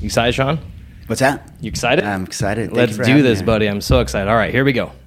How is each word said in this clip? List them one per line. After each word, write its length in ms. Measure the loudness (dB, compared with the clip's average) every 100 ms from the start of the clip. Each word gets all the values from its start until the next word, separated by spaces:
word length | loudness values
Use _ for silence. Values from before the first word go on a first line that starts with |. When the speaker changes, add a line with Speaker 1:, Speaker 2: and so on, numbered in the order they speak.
| -2
Speaker 1:
Excited, 260 | 0 0
Sean? 240 | 0 0 -2 -6 -18 -20 -20 -8
Speaker 2:
What's 140 | 0
that? 320 | 0 0 -10 -12
Speaker 1:
You 80 | -8
excited? 340 | -4 0 0
Speaker 2:
I'm 220 | 0 -4
excited. 440 | -6 -4 -2 -2 -2
Thank 80 | 0
Speaker 1:
Let's 140 | 0
Speaker 2:
you 40 | 0
for 60 |
Speaker 1:
do 60 | 2
Speaker 2:
having 140 | 4
Speaker 1:
this, 160 | 4 2
Speaker 2:
me. 40 |
Speaker 1:
buddy. 220 | 2 0 0
I'm 160 | -2
so 180 | 0 2
excited. 260 | 2 -2 0
All 60 | 2
right, 120 | 2
here 140 | 2
we 80 | 2
go. 180 | 0 -4 -10